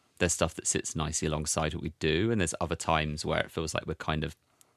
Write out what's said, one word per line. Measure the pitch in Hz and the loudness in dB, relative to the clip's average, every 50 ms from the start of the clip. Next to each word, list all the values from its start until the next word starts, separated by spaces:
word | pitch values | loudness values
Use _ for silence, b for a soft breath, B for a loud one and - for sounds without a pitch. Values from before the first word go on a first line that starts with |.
| _ _ _ - | _ _ _ 0
there's | 90 92 - | 2 2 4
stuff | - 87 87 - | 2 2 0 0
that | - - | -2 -2
sits | - - - - - - | 0 0 0 -2 -2 -2
nicely | 82 78 76 78 - 78 78 | -2 -2 -2 -2 0 0 0
alongside | 76 76 78 - - 80 80 78 80 | 0 0 0 0 0 0 0 0 -2
what | 80 - | -4 -6
we | 82 - - | -8 -6 0
do, | - 78 78 82 107 117 | 0 2 2 4 2 2
and | 117 104 | 2 2
there's | 87 80 - - | 2 0 0 -2
other | 85 76 80 | -2 -2 -2
times | - - - 80 78 76 76 76 76 - | -2 0 2 2 2 2 0 -2 -4 -2
where | 78 80 78 | 0 0 0
it | 80 - | 0 -2
feels | - 82 82 78 - | -4 -4 -4 -2 -2
like | - - | -4 -4
we're | - 80 | -4 -6
kind | - - - 78 76 78 | -4 -2 -2 -2 0 -2
of | 80 - - _ _ _ _ - _ _ | -4 -6 -10 _ _ _ _ -20 _ _